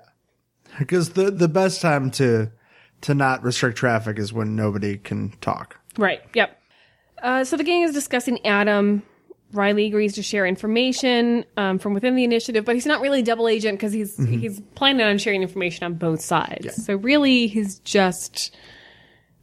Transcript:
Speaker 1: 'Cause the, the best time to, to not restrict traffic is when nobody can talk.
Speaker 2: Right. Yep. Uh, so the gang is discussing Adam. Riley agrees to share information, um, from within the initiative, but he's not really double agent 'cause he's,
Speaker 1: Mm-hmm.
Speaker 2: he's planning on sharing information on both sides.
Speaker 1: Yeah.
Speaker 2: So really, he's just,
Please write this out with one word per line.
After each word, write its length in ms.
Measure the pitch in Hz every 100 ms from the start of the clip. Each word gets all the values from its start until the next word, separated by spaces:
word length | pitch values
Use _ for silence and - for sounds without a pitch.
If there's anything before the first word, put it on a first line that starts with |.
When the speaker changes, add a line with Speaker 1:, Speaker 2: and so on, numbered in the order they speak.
| - _ _ _ _ _ _ - 135
Speaker 1:
'Cause 240 | 180 170
the, 220 | 185 196
the 160 | 190 170
best 320 | 180 190 175
time 300 | 170 143 131
to, 400 | - 127 113 110 - _ _ _ _
to 120 | -
not 280 | 143 135 127
restrict 340 | 120 - 127 113
traffic 440 | 127 113 110 107
is 120 | 104
when 220 | 113 107
nobody 440 | 107 107 101 104 101
can 320 | - 104 104 -
talk. 400 | - - - - _ -
Speaker 2:
Right. 220 | 196 - -
Yep. 220 | 226 196 - _ _ _ _ _ -
Uh, 220 | 247 262
so 140 | 262 302
the 80 |
gang 180 | 302 349
is 100 | 339
discussing 460 | - - 247 254 240 -
Adam. 560 | 202 208 208 202 208 - _ - - _
Riley 300 | 208 202 208
agrees 300 | 214 208 208
to 80 | 208
share 240 | 190 208 185
information, 960 | 190 214 226 254 254 254 240 240 233 - -
um, 200 | 196 185
from 140 | 202
within 240 | 202 247 254
the 80 |
initiative, 400 | 240 233 233 220
but 100 | 220
he's 120 | 240 285
not 160 | 302
really 180 | 277 277
double 280 | 226 226 233
agent 300 | 220 214 202
'cause 140 | 214
he's, 240 | 220 196 -
Speaker 1:
Mm-hmm. 220 | 120 120
Speaker 2:
he's 220 | 113 202 - -
planning 280 | 277 262 214
on 120 | 202
sharing 240 | 214 196
information 420 | 185 190 175 165
on 80 | 175
both 300 | 170 170 160
sides. 420 | - 160 - -
Speaker 1:
Yeah. 60 | -
Speaker 2:
So 240 | - 220 196
really, 520 | 233 294 277 247 233
he's 300 | 214 202 -
just, 760 | - 202 185 175 - - - - - - - - _ _ _ _